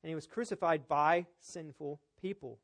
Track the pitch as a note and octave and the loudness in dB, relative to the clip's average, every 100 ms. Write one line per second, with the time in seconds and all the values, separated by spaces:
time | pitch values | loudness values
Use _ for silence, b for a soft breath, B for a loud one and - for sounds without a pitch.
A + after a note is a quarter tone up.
0 | D#3+ D#3+ - - A#3 G3 E3+ D#3 B2+ D3 | -6 -8 -6 -6 -6 0 2 2 2 4
1 | D3+ F3 F3 _ - F3+ D#3 C#3+ D3 D3 | 6 4 0 _ -16 -14 -14 -10 -8 -8
2 | _ _ F#3 G3 C3+ A2 | _ _ -8 -8 -12 -16